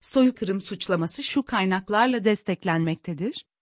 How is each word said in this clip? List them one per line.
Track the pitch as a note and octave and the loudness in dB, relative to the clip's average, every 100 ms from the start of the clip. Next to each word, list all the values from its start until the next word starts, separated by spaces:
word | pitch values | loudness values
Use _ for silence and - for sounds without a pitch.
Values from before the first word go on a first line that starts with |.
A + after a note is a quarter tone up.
Soykırım | - C4+ B3+ B3 F#3 G3 | 0 4 4 2 -4 -4
suçlaması | - F#3+ - F3 E3 - | -6 -8 -2 -2 -2 -4
şu | C#4 C#4+ | -2 -2
kaynaklarla | - A#3 F#3+ F#3 F#3+ G#3 B3 B3 | 0 0 0 0 0 2 2 2
desteklenmektedir. | G#3 G#3 - F3+ F#3+ E3 E3 E3 - D3+ G3+ E4+ - _ | 2 0 -2 -4 0 0 0 -2 -6 -6 -6 -6 -18 _